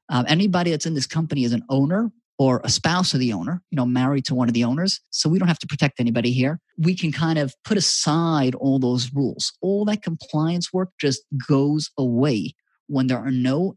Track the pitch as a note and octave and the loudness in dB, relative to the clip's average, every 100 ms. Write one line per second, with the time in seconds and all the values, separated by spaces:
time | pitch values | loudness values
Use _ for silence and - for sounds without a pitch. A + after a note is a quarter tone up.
0 | - B2+ B2 D#3+ G3+ F3 F3 D#3 E3 D#3 | -2 -2 2 2 2 2 0 -2 -2 -4
1 | - D#3+ D#3+ C#3 A#2+ A#2 - C3+ C#3+ F#3+ | -2 -2 -2 0 0 0 0 0 2 0
2 | A#3 - _ - C3+ B2+ B2 - D#3+ F3+ | -2 -6 _ 0 2 2 0 -2 0 0
3 | F#3 C#3 B2 G2 F2+ F3 - C#3+ B2 B2+ | 0 0 0 -2 -4 -6 -4 -2 0 2
4 | B2+ C#3+ C3 B2+ A#2+ A#2 A#2+ C#3 F#3+ - | 2 0 -2 0 2 2 0 0 -2 -4
5 | _ - D#3 F3+ F3+ D#3+ - D3 C#3+ - | _ -2 0 2 2 0 -4 -2 -2 0
6 | A#2 A#2 A#2 B2+ C3 E3 _ - D#3+ F#3 | 0 2 2 2 0 -2 _ -2 0 0
7 | E3 D3 D#3+ D#3+ C3+ - - G3+ - - | -2 0 0 0 -2 -6 -2 0 0 0
8 | - D#3 E3 D#3 C3 B2+ C3+ C3+ B2 B2 | 0 2 2 2 2 0 0 2 2 0
9 | B2 C#3 B2+ - - - F#3 G3+ G#3 G#3 | -2 -2 -2 -2 -8 -4 -2 0 0 -2
10 | - D#3+ - D3+ D#3+ F3 F3 F#3 F#3 _ | -4 -8 -4 -2 0 -2 -2 -4 -4 _
11 | D3 C3+ _ C#3 - C#3 C#3+ D3+ D3+ - | -2 -2 _ -8 0 2 2 0 -4 -4
12 | B2+ A#2 D3 A2 - - _ _ - C#3 | 0 2 2 0 -4 -10 _ _ -4 -2
13 | C3 B2+ B2 B2+ B2+ C#3 F#3+ | 0 -2 -2 0 0 0 -2